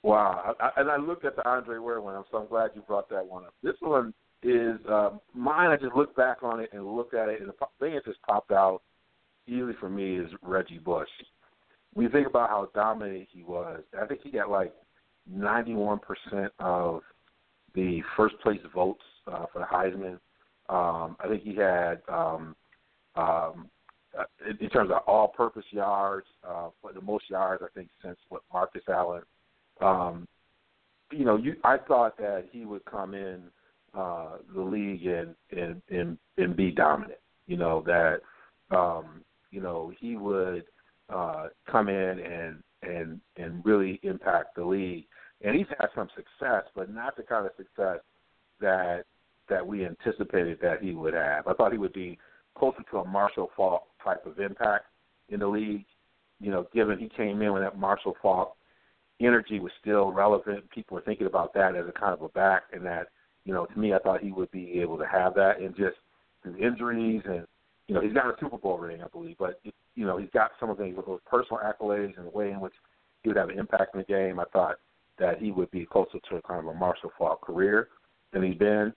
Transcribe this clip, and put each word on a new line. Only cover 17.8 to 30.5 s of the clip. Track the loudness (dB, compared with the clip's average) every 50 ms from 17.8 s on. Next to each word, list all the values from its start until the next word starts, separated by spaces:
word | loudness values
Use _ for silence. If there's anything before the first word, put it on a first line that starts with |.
| 0 0 0 -4 -4 -4 4
first | 4 4 4 4 0
place | 0 0 0 0 -6 -8 0
votes, | 0 2 2 0 -4 -14 -20 _ _ _
uh, | -10 -10 -8 -10 -8
for | -8 -8
the | -4
Heisman. | -2 0 0 0 0 -2 -4 -8 -10 -10 -12 _ _ _ _ _ _ _ _ _ -2
Um, | 0 0 0 0 0 -2 -6 -8 -8 -8
I | -4
think | -4 -4 -4
he | -4 -6 0
had, | 2 4 4 4 4 2 0 -2 -4 _
um, | -6 -2 -2 -2 -2 -4 -6 -10 -14 -16 _ _ _ _ _ _ _ _ _ _ _ _
um, | -2 0 2 2 0 -2 -4 -6 -10 -18 -20 _ _ _ -20 _ _ _ _ -8
uh, | -8 -8 -8 _ _ -10
in, | -10 -6 -6
in | -6 0
terms | 2 2 2 4
of | 0 0 4
all-purpose | 4 6 6 4 4 2 0 0 0 0 -8 -16 -10
yards, | -6 -4 -2 0 0 0 0 -2 -2 -4 -8 _ _ _ -14
uh, | -10 -10 -10 -10 -12 _ _ -18
but | -16 -16
the | -12
most | -6 -4 -4 -4 -4
yards, | -4 -2 0 0 0 0 -4 -6
I | -12 _
think, | -14 -16 _ _ _ -16
since, | -16 -16 _ _ _
what, | -16 -16 _ _ -2
Marcus | -2 -2 -2 _ -10 _
Allen. | -2 0 0 0 0 -4 -8 -10 _ _ _ _ _ _ _ _ _ _ _
Um, | 4 4 4 4 0 -2 -4 -8 -14 -16 _ _ _ _